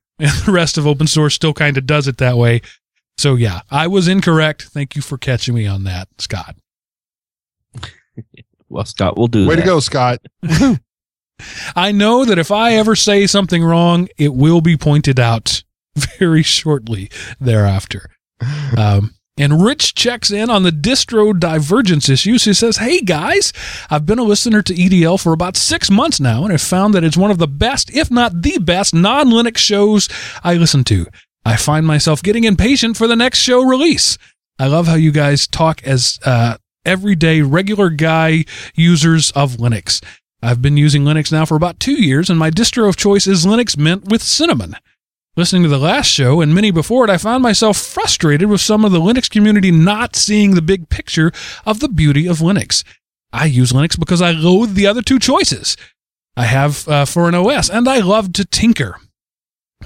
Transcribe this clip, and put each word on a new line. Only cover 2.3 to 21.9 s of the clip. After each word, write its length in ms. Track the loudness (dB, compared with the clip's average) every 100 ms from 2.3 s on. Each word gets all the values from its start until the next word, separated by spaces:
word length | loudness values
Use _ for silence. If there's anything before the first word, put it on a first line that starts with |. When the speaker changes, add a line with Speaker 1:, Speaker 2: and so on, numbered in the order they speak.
| 2
Speaker 1:
way. 240 | 2 0 -4 -16 _ _ _ -4
So, 180 | 0 0
yeah, 260 | 0 -4 -6
I 180 | -4 -2
was 200 | 0 2
incorrect. 560 | 2 2 2 0 -4
Thank 320 | -10 -10 -8 -8
you 60 |
for 160 | -10 -8
catching 360 | -4 -4 -2
me 140 | -4 -2
on 160 | -4
that, 240 | -6 -8 -12 -14
Scott. 380 | -12 -10 -12 -20 _ _ _ _ _ _ _ _ _ _ _ -20
<laughs> 100 | -20 -20 _ -20 -20 -20 _ _ _
Speaker 2:
Well, 140 | -12 -10
Scott, 320 | -4 -4 -2
we'll 100 | 0
do 180 | 2 2
Speaker 3:
Way 80 | 2
to 60 |
Speaker 2:
that. 40 | 2
Speaker 3:
go, 140 | 0
Scott. 400 | -2 -2 -2 -2 -8 _
<laughs> 360 | -4 0 2 0 -6 _ _ _ _ _ -20 -16 -10 -4
Speaker 1:
I 160 | 0
know 320 | 2 2 2
that 140 | 2 0
if 140 | 0
I 220 | 0 2
ever 220 | 2 2 2
say 300 | 2 2 2
something 380 | 0 0 0
wrong, 460 | 2 2 2 2 -2 -2
it 200 | -2 2
will 260 | 4 4
be 160 | 2 0
pointed 420 | 2 0 2 2
out 440 | 0 0 -4 -8 -10 _
<laughs> 140 | _ -8
very 480 | -6 -2 0 2
shortly 640 | 2 -2 -2 -4 -4 -8 -10 -16 -18 -6
thereafter. 720 | 0 2 2 0 -4 -12 -14 -20 _ _ -8 -6 -4 -2
Um, 380 | 0 0 -2 -8 _ -4
and 240 | 0 2
Rich 320 | 2 0 -4 -2
checks 340 | -4 -4 -4
in 220 | -4 -2
on 100 | 0
the 80 | 0
distro 680 | 0 -2 -2 -2 2 2 2
divergence 720 | 0 -2 0 0 2